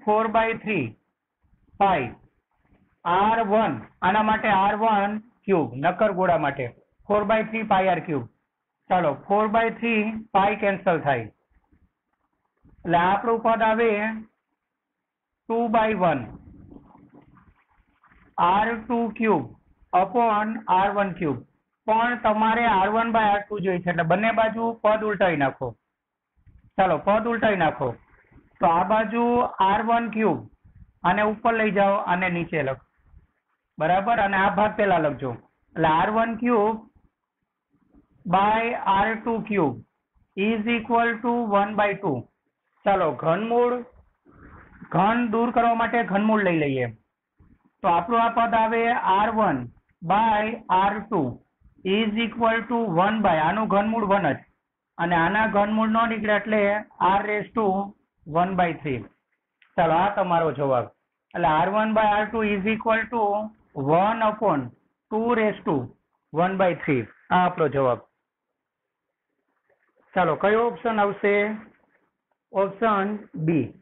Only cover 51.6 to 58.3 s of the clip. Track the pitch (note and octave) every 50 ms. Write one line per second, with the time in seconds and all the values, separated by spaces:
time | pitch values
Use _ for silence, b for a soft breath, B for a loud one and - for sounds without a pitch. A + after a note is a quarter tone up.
51.6 | _ _ _ _ - F#3 G3 G#3+ A3+ G#3+ G3+ A3 A#3 G#3+ - A3+ A#3 A3+ A3+ A3+
52.6 | A3+ - B3 A#3 A3+ G#3 E3 E3 F#3 G#3 A3 A3 G3+ F#3+ E3 D#3+ D#3 E3 F#3 A3
53.6 | A3 F#3 F#3+ G3+ G#3 A3 A3 A3+ G#3+ F#3 G3 G3+ F3 C#3+ C3 - - _ _ _
54.6 | _ _ _ _ _ _ _ - E3+ F3 F3 E3 E3 E3+ G3 G#3+ A3 G#3+ G#3 G3+
55.6 | G3+ G#3 G#3+ A3 A3 A3 A3 A3+ A#3 A3+ A3+ A3 G#3+ G#3+ G#3 G3+ G#3 A3 G#3+ G#3+
56.6 | G3+ G3+ G3+ G#3+ G#3+ - _ - - F3+ F#3+ G3+ G3+ G#3 G#3 G#3 G3 G3+ - A#3
57.6 | A3 G3 F#3 G3 G3 G3+ - _ _ _ _ _ - D#3+